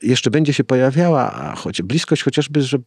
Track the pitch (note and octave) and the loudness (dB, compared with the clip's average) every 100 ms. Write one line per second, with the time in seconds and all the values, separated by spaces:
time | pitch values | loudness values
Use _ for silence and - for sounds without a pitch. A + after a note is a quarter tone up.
0 | G#2+ C#3 B2 C3+ D3+ C#3 - B2+ C3 C#3 | 0 0 2 2 0 0 2 2 2 2
1 | F3 D3+ A2+ A#2 - - E3+ - E3+ D3+ | 2 2 0 -4 -10 -8 -8 -6 -2 -2
2 | - D#3 - C#3 C#3+ D3 C3+ C3+ | 0 0 0 -2 0 0 0 -2